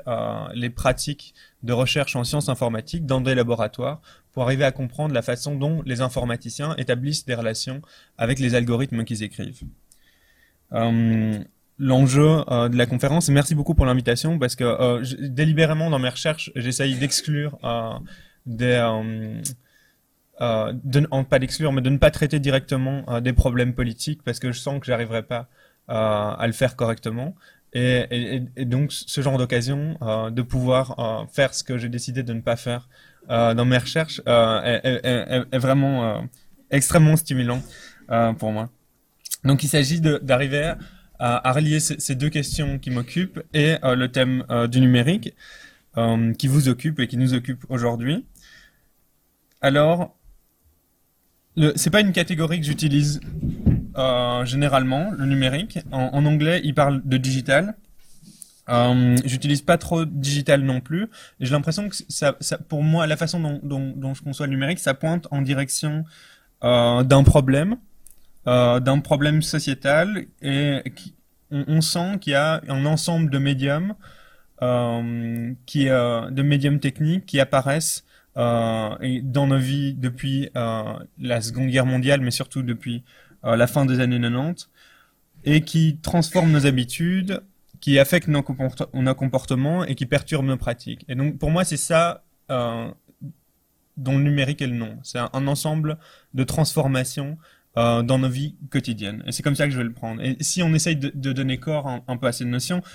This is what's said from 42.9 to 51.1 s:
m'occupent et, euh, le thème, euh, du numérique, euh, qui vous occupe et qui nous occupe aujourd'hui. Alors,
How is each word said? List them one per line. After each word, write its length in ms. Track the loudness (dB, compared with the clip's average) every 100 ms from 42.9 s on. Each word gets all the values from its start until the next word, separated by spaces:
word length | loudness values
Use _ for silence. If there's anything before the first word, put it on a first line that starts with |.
m'occupent 500 | -4 -4 -4 -4 -6 -4
et, 240 | 2 2 2
euh, 100 | 2
le 160 | 2 0
thème, 360 | 0 0 0 -2
euh, 180 | 0 2
du 140 | 6
numérique, 540 | 6 6 4 0 -2 -16 -20 -20 -20 _ _ -2
euh, 340 | 0 2 0
qui 160 | 0 2
vous 220 | 4 4
occupe 280 | 0 -2 -2
et 80 | -2
qui 120 | 0
nous 160 | 2
occupe 280 | 0 -2 -10 -6
aujourd'hui. 560 | -2 -2 -2 -2 -4 -6 -20 -20 -20 _ _ _ _ _ _ _ _ _ -2
Alors, 560 | 2 4 4 2 -2 _ -20 -20 _ _ _ _ _ _ _